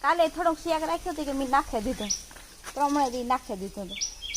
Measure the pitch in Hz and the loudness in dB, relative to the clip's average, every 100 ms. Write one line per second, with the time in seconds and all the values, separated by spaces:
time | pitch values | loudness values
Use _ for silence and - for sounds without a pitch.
0 | 277 339 320 311 339 320 330 311 320 330 | 2 4 4 4 0 2 0 0 0 -2
1 | 359 320 285 269 269 277 269 233 214 214 | -2 -4 -2 -2 2 2 2 -2 -2 -4
2 | 208 - - - - - - - 285 285 | -2 -4 -6 -18 -20 -16 -12 0 2 4
3 | 269 247 240 254 - 202 196 - 190 - | 2 0 0 0 0 -6 -6 -8 -8 -4
4 | - - - | -6 -6 -6